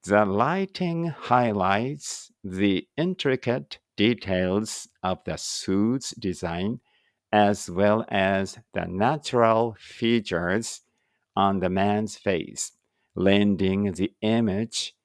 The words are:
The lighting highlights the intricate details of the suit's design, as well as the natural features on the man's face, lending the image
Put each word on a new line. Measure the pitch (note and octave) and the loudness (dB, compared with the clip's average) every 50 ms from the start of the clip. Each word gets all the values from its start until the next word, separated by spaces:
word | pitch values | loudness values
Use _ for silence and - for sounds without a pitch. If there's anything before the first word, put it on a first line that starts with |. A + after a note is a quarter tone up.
| - | 0
The | F2+ G2+ G#2 G#2+ | 4 4 4 4
lighting | F#2+ F#2+ G2+ A#2+ D3 F3 F#3+ G3 F#3+ _ - F3+ E3+ E3 E3 E3+ E3+ | 4 2 2 2 2 0 -2 -4 -6 _ -4 -4 -2 -2 -2 -2 -4
highlights | C#3+ - - - B2 B2 B2 A#2 G#2 G2+ F2+ F#2+ G2 G#2 A#2+ C3+ D3 C#3+ - - - - - _ _ _ - | -6 -8 0 2 4 4 4 2 0 0 2 2 2 2 0 -4 -6 -8 -10 -12 -12 -12 -14 _ _ _ -12
the | G2 F#2 F#2 G2+ G2+ F#2+ F2+ - _ _ | -8 -2 2 2 2 2 0 -2 _ _
intricate | - E3 F#3 F3+ - - C#3+ C3 C3 - B2 A#2 D2+ C#2 _ - - _ _ _ | -4 -2 -2 -2 -2 0 -2 -2 0 -2 -4 -4 -4 -6 _ -18 -20 _ _ _
details | - G2+ A#2 A#2+ G#2 - F#2+ F#2 F#2 F#2 F2+ F#2 G#2 A2 G#2+ - - - _ _ _ | 2 2 2 2 0 -2 -2 0 0 2 2 0 0 -2 -4 -10 -12 -14 _ _ _
of | - F#2 F#2 - _ | -4 -4 -4 -4 _
the | - D#2+ D2+ | -10 -8 -8
suit's | - - - - - - F#2+ G2 G#2 A2+ B2+ C3+ - - | -8 -8 -8 -8 -4 0 0 2 2 2 0 -2 -6 -10
design, | - - - F#2+ F2 - - E2+ E2 F2 - - - - _ _ _ _ _ _ _ _ _ _ | -12 -6 -6 -6 -6 -4 -6 -6 -4 -4 -4 -4 -6 -6 _ _ _ _ _ _ _ _ _ _
as | - G#2 G#2 G2+ G#2 - - - | 4 4 4 4 2 -2 -6 -6
well | F2 F2+ G2+ G#2 G#2+ A2 A2+ - | 0 2 4 4 4 2 0 -2
as | - G2 F#2+ F#2+ G2 F#2+ G2 F#2+ - - _ _ - | 0 0 2 2 2 0 -2 -4 -8 -18 _ _ -8
the | G2 F#2 | -6 -6
natural | F2 F2+ F#2 G#2 B2 D#3 D3+ - - - A#2+ A#2 A2+ A2 A2+ A#2 A#2 G#2+ - | -6 -2 0 0 0 0 -2 -6 -2 2 4 6 6 6 4 2 -2 -4 -10
features | - - - - A#2 A2+ A#2+ A#2 G#2 - F#2 E2 F2 F2 F#2+ A2+ A2+ - - - _ _ _ _ _ _ _ _ _ _ _ | -20 -20 -8 -2 0 2 2 2 0 0 -2 -2 0 0 0 0 -2 -4 -12 -14 _ _ _ _ _ _ _ _ _ _ _
on | F#2+ G2 G2 G2 F#2+ | 2 2 2 2 0
the | F2+ F2+ | -2 0
man's | F#2 G2 G2 G#2 G#2 G#2 A2 G#2+ - | 0 0 0 2 0 0 -2 -4 -8
face, | - - G#2 F#2+ E2 - - - - - - _ _ _ _ _ _ _ _ _ | -4 -2 -2 -2 -2 -4 -8 -8 -10 -10 -10 _ _ _ _ _ _ _ _ _
lending | F#2 F#2 G2 G2 G2+ G#2 G2+ G2 F#2 F#2+ F#2+ F#2+ G2 G2+ G2+ | 0 2 4 4 4 4 2 2 2 0 0 0 0 -2 -2
the | F2+ F2+ F#2+ - _ _ | -2 -2 -4 -4 _ _
image | - G#2+ A2+ A#2 A#2 G#2+ F#2+ G2+ A#2 A2+ - - - - _ _ | -2 0 0 0 0 0 -2 -2 -4 -6 -6 -8 -8 -8 _ _